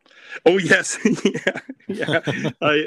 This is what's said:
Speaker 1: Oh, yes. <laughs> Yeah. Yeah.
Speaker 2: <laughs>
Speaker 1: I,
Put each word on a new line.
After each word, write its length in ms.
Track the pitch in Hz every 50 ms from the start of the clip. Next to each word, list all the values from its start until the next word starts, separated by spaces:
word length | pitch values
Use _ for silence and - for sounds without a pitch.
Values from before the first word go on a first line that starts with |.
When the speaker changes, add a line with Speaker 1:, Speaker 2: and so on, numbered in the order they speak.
| _ _ _ - - - - - -
Speaker 1:
Oh, 120 | 160 180
yes. 400 | 196 175 151 196 185 165 - - - -
<laughs> 40 | 214 170 - -
Yeah. 340 | 196 - 156 - 196 - - - - 269 _ _
Yeah. 340 | - 190 - 147 156 139 135 -
Speaker 2:
<laughs> 360 | 151 139 - 139 143 - -
Speaker 1:
I, 240 | 165 151 147 151 156